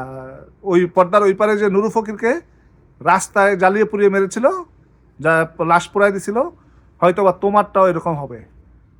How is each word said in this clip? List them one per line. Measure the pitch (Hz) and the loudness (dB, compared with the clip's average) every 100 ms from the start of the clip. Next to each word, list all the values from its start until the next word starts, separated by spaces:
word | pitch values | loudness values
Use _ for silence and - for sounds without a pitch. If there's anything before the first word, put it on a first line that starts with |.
| 131 131 131 139 147 _ | -8 -12 -16 -20 -20 _
ওই | 196 180 180 | 0 0 2
পর্দার | 185 175 208 | 0 2 2
ওই | 202 | 2
পারে | 196 208 208 | 0 0 0
যে | 208 | 0
নুরু | 190 214 | 0 0
ফকিরকে | 226 214 202 226 330 - _ _ _ _ _ | -2 -6 -4 -2 -2 -6 _ _ _ _ _
রাস্তায় | 165 190 - 208 196 190 | 0 0 0 0 2 4
জ্বালিয়ে | 185 202 214 | 2 2 -2
পুড়িয়ে | 202 202 | 2 2
মেরেছিল, | 196 190 220 262 370 349 _ _ _ _ _ | 2 -2 0 -2 -2 -10 _ _ _ _ _
যা | 147 160 165 - 165 | 0 0 -2 -4 0
লাশ | 170 - | 0 0
পোড়ায় | 202 202 | 0 0
দিছিল, | 196 - 220 339 - _ _ _ - | 0 -6 -4 -6 -8 _ _ _ -2
হয়তো | 175 180 | 0 2
বা | 196 | 0
তোমারটাও | 175 202 208 202 202 190 | 0 0 0 0 2 0
এরকম | 165 175 151 | 0 -4 -6
হবে, | 139 117 - _ _ _ _ _ | -8 -16 -20 _ _ _ _ _